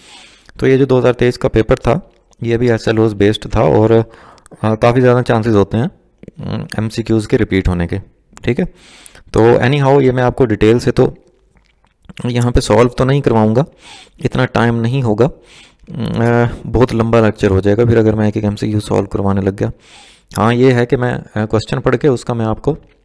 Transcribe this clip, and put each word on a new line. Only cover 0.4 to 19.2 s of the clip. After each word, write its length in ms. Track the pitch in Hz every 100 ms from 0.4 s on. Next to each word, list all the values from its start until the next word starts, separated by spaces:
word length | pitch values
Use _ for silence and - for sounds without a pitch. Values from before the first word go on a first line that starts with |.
| _ -
तो 80 | 131
ये 100 | 131
जो 80 | 135
दो 140 | 127
हज़ार 140 | 127
तेईस 240 | 123 123 -
का 120 | 123
पेपर 260 | 113 110 135
था 240 | - 151 - _ _ -
ये 140 | 117 117
भी 120 | 120
एसएलओज़ 440 | 113 - 110 113 101
बेस्ड 300 | 101 113 - 107
था 80 |
और, 280 | 147 113 110
अ, 840 | 113 113 - - - _ - 107 110
काफ़ी 260 | 117 123
ज़्यादा 200 | 127 123
चांसेस 320 | 123 117 113
होते 240 | 104 98 107
हैं, 120 | 156 - _ _ - -
अम, 260 | 95 107 - -
एमसीक्यूज़ 480 | 113 - 110 113 104
के 100 | 123
रिपीट 300 | 107 95 90
होने 180 | 87 87
के, 120 | 98 - _ _ -
ठीक 160 | - 120
है। 60 | 175 - - - - - -
तो 80 | - 113 120
anyhow 440 | 120 143 135 143
ये 100 | 131
मैं 120 | 127
आपको 220 | 123 - 123
डिटेल 340 | 104 107 120
से 120 | 127
तो 140 | - 131 - _ _ _ _ _ _ _ _ - - 123
यहाँ 260 | 120 120
पे 100 | 120
सॉल्व 280 | - 107 123
तो 160 | - 131
नहीं 160 | 139
करवाऊँगा, 440 | 131 113 107 113 165 _ - - - -
इतना 260 | 123 127 127
टाइम 300 | 101 117 117
नहीं 260 | 113 139
होगा, 220 | 113 107 131
अ, 1200 | - _ - - _ - - 110 110 117 120 120 - -
बहुत 280 | 113 123
लंबा 260 | 113 113 117
लेक्चर 300 | 107 - 104
हो 100 | 95
जाएगा 240 | 101 107 120
फिर 120 | 113
अगर 180 | 110 107
मैं 120 | 107
एक 100 | 110
एक 60 |
एमसीक्यू 360 | 104 104 113 107
सॉल्व 280 | - 101 98
करवाने 340 | 101